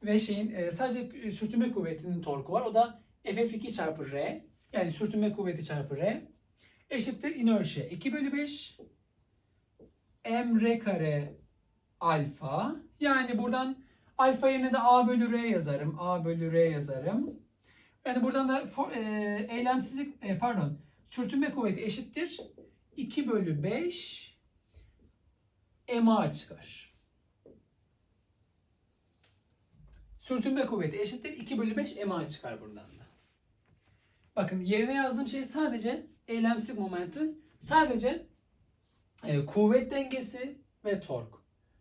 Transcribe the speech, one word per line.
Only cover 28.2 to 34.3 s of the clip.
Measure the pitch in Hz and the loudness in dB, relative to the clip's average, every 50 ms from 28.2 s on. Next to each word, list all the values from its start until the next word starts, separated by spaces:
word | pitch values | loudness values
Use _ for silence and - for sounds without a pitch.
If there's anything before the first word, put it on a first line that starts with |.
| _ _ _ _ _ _ _ _ _ _ _ _ _ _ _ _ _ _ _ _ _ _ _ _ _ _ _ _ _ _ _ _ - - - - - - - - | _ _ _ _ _ _ _ _ _ _ _ _ _ _ _ _ _ _ _ _ _ _ _ _ _ _ _ _ _ _ _ _ -20 -20 -20 -20 -20 -20 -20 -14
Sürtünme | - - 262 247 214 269 269 269 262 | -6 -4 -2 0 0 0 2 0 0
kuvveti | - 233 202 170 151 143 139 | 0 0 0 -2 -2 -2 -2
eşittir | 208 202 247 254 - 311 302 | -4 -4 -4 -8 -10 -10 -10
iki | - 233 - 269 220 | -10 -8 -6 -4 -2
bölü | 226 220 208 | 0 0 0
beş | - 302 - - | 0 -2 -4 -4
M | 208 208 196 185 | -6 -4 -2 -2
A | 170 156 147 | -2 -4 -6
çıkar | - - - 139 117 110 | -8 -10 -10 -10 -10 -10
buradan | 104 104 107 | -12 -16 -18
da. | 104 104 - - - - - _ _ _ _ _ _ _ _ _ _ _ _ _ _ _ _ _ _ _ _ _ _ _ _ | -18 -20 -20 -20 -20 -20 -20 _ _ _ _ _ _ _ _ _ _ _ _ _ _ _ _ _ _ _ _ _ _ _ _